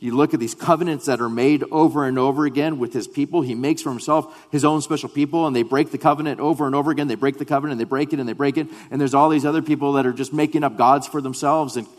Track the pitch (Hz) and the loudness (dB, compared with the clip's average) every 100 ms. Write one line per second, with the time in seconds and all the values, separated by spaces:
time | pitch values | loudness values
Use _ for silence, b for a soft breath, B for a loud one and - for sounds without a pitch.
0 | 123 120 147 156 117 - - 160 175 147 | -2 2 2 2 -4 -4 0 2 0 -4
1 | - 120 120 113 135 147 - 151 156 143 | -2 -2 -2 2 4 2 2 2 2 2
2 | 135 127 131 139 147 139 156 147 117 123 | -2 0 0 0 -2 0 -2 -2 -4 -6
3 | 101 - 143 170 131 117 139 160 151 120 | -6 -4 -2 0 -2 -2 -2 -2 -4 -6
4 | - 156 - - - 147 151 156 - 147 | 0 0 0 -8 -6 0 2 2 0 -4
5 | 123 143 143 165 160 123 117 135 156 139 | -4 -2 -2 0 0 0 2 0 0 0
6 | 156 147 151 - 147 147 143 139 143 143 | 2 2 0 -2 -2 0 0 0 0 0
7 | 143 107 139 135 143 139 147 120 110 135 | -2 0 -2 -2 -2 -2 -2 -4 -2 -2
8 | 147 147 120 110 143 139 156 B B 135 | -2 -2 -4 -2 -2 -2 -4 B B -2
9 | 139 139 156 156 147 160 151 151 143 139 | 0 4 4 4 2 0 0 0 0 2
10 | 127 123 131 151 151 156 139 110 120 143 | 0 -2 -4 -2 0 0 0 2 4 4
11 | - 151 135 127 147 160 139 120 104 | 0 -6 -6 -4 0 0 0 -6 -10